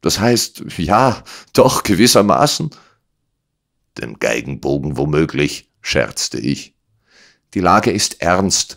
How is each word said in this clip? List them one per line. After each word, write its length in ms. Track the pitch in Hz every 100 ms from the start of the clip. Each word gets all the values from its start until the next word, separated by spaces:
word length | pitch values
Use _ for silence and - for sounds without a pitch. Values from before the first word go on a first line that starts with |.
„Das 180 | 85 -
heißt, 440 | 117 120 - - - -
ja, 440 | 80 104 131 107 - - -
doch, 300 | - 131 -
gewissermaßen.“ 880 | - 90 120 113 101 69 147 - - - _ _ _ _ _ _ _ _ _ _ _ -
„Den 220 | 60 53
Geigenbogen 760 | 58 58 65 67 69 71 71 65
womöglich?“, 720 | 73 76 78 69 73 - _ _
scherzte 580 | - - 58 - - 62
ich. 380 | 57 71 - _ _ _ _ _ _ _ _
„Die 60 | -
Lage 300 | 87 101 107
ist 320 | 98 - -
ernst“ 540 | 82 90 98 - -